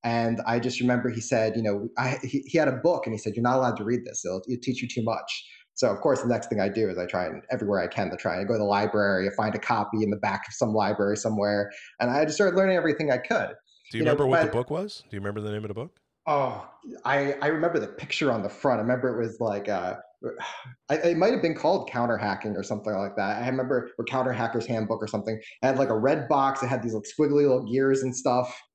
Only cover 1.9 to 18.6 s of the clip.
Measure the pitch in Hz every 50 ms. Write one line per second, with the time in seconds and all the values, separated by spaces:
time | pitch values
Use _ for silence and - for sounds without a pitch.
1.9 | - - 127 127 127 - - 131 - 143 - - - 165 156 143 127 123 - 170
2.9 | 180 143 - 113 110 107 - - - 120 117 123 127 131 131 123 110 107 107 107
3.9 | 120 123 120 120 - - - 87 92 95 - - 127 120 - - 123 110 120 120
4.9 | - 123 110 113 110 - - - - - - - - - - _ _ - - 117
5.9 | 98 - - 156 135 117 - 120 120 117 - - 117 107 95 101 98 113 110 98
6.9 | 90 90 90 87 - 90 90 80 80 85 - - 127 104 113 101 104 95 85 87
7.9 | - - 101 92 92 90 - 101 85 90 98 98 117 113 104 101 101 101 104 107
8.9 | - 107 101 101 98 92 92 98 98 - 107 107 104 107 - - 120 110 104 -
9.9 | - 110 107 104 104 104 - 104 98 98 - - 110 - - 110 107 110 104 98
10.9 | 107 - 104 101 107 107 - 113 107 107 101 104 104 101 101 101 - - - -
11.9 | _ _ 117 123 123 143 156 151 147 - 208 190 170 185 190 190 185 175 160 165
12.9 | 143 - 156 147 131 123 - - 233 226 107 - - - _ _ _ _ _ -
13.9 | - 113 - - 147 147 147 131 131 - 160 151 - 117 123 - 147 165 196 208
14.9 | - - - _ - 101 98 101 101 107 104 104 104 104 107 104 101 104 127 175
15.9 | _ _ _ _ _ _ _ - 151 143 135 127 - 101 - - - - _ 269
16.9 | - - - 120 135 143 139 139 139 - 151 147 160 156 156 170 165 156 107 101
17.9 | - - - - - - 165 139 120 113 101 101 - -